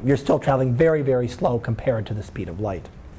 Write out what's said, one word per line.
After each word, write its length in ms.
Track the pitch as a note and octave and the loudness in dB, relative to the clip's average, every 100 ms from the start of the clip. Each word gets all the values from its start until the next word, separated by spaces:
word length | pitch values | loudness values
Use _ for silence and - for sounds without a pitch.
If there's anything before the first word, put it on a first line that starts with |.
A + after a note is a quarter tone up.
you're 120 | A#2 C#3 | 2 2
still 220 | - C#3+ | 2 2
traveling 340 | - C3+ C3 | 2 2 2
very, 280 | A#2+ D#3+ D#3 | 4 4 4
very 260 | C3+ B2+ A#2+ | 2 2 0
slow 300 | - F#3 A#2+ | 0 0 0
compared 480 | A#2+ A2 C3 A2+ G2 | -2 -2 0 -2 -2
to 80 | |
the 80 | A2 | -6
speed 260 | - - F2+ | -8 -8 -8
of 100 | F2 | -6
light. 300 | G#2+ F2+ - - - | -6 -6 -10 -18 -18